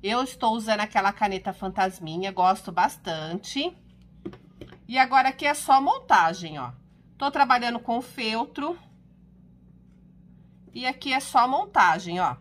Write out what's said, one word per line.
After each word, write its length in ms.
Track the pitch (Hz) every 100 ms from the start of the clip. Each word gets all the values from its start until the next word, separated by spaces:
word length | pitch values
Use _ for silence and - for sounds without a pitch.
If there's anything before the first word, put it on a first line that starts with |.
Eu 180 | 196 240
estou 320 | 262 - 240
usando 280 | 226 214 208
aquela 300 | 214 208 196
caneta 400 | 202 208 190 202
fantasminha, 800 | 185 190 185 190 185 160 165 190
gosto 400 | 185 185 190 -
bastante. 1040 | 175 190 - - 160 156 180 - 277 330 - - _ - - - - - - - - -
E 120 | 254
agora 300 | 262 262 262
aqui 180 | 262 294
é 80 | 294
só 260 | - 269
montagem, 760 | 285 523 - 202 165 175 165 151
ó. 120 | 123 127 _ _ _ _
Tô 140 | 277
trabalhando 480 | 285 269 247 240 233
com 200 | 233 233
feltro. 800 | 247 - 220 226 - - 294 349 - _ - _ - - - - _ - _ - - - - - - - -
E 140 | 233 254
aqui 260 | 262 285
é 80 | 262
só 280 | 269 262 247
montagem, 720 | 285 403 - 185 160 180 175
ó. 160 | 170 123